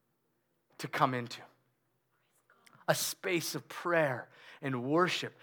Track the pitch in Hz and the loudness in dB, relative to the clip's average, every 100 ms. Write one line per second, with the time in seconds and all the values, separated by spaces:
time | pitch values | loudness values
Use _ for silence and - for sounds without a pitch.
0 | _ _ _ _ _ _ _ - 143 - | _ _ _ _ _ _ _ -10 -6 2
1 | 143 127 120 - - _ _ _ _ _ | 2 2 -4 -10 -18 _ _ _ _ _
2 | _ _ _ _ _ _ - - - 170 | _ _ _ _ _ _ -20 -6 0 0
3 | - - 190 175 151 147 - - 175 170 | -2 -6 -2 -2 -2 -6 -8 -8 0 2
4 | 147 120 - - - - 139 127 127 156 | 2 0 -8 -18 -20 -10 -4 -4 2 2
5 | 180 - 120 - | 2 0 -6 -10